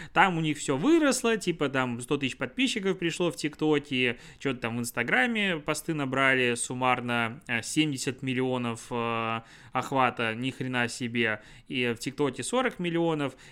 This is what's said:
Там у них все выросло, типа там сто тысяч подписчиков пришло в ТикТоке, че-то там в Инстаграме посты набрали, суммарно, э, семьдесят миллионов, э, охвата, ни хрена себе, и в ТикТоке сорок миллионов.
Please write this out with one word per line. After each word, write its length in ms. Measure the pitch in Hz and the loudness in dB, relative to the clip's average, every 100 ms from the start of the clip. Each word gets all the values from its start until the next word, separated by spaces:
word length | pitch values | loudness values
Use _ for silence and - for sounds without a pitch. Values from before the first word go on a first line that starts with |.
| 160 | 0
Там 260 | - 190 165 | 4 6 4
у 40 | |
них 160 | 160 143 | 0 -2
все 180 | - 135 | -2 2
выросло, 600 | 220 330 294 247 233 220 | 4 6 4 2 0 0
типа 320 | - 165 143 | 0 0 0
там 320 | 135 127 120 | 0 0 -2
сто 160 | 123 147 | -2 0
тысяч 180 | 135 - | 0 -4
подписчиков 640 | 127 - 254 240 190 185 | -6 0 0 0 -2 0
пришло 320 | 170 - 175 | -2 0 -2
в 60 | - | -2
ТикТоке, 840 | 156 - 156 147 143 127 127 117 - - | -4 0 2 2 0 0 0 -2 -10 -6
че-то 200 | 139 120 | -4 -2
там 160 | 117 117 | -4 -4
в 40 | |
Инстаграме 800 | 120 - 120 208 247 226 196 165 | -4 -2 0 2 2 0 0 -2
посты 340 | 147 151 - | -2 -4 -4
набрали, 640 | 156 139 131 135 131 123 120 | -2 -2 2 4 6 4 0
суммарно, 840 | - 127 127 123 120 120 113 120 - | -4 0 2 2 0 0 -2 -4 -4
э, 140 | 120 | -4
семьдесят 600 | - 151 156 131 - 123 | 0 0 2 0 -4 -4
миллионов, 640 | 131 127 131 127 120 113 - | -4 -2 0 0 -2 -6 -6
э, 520 | 120 117 117 113 113 - - - | -4 -2 -2 -2 -4 -8 -18 -8
охвата, 640 | 131 120 135 127 123 117 110 | -6 -2 2 4 2 -2 -2
ни 140 | 131 | -4
хрена 400 | 127 131 127 117 | -4 -4 0 -2
себе, 520 | - 123 120 113 110 - - - | -2 -4 0 0 -2 -8 -20 -8
и 240 | 127 123 117 | -2 0 -2
в 40 | |
ТикТоке 440 | - 131 143 127 | -4 -2 -2 -2
сорок 360 | 120 247 254 - | -2 0 0 -2
миллионов. 540 | 175 170 170 160 139 - - | -2 0 0 0 -2 -6 -18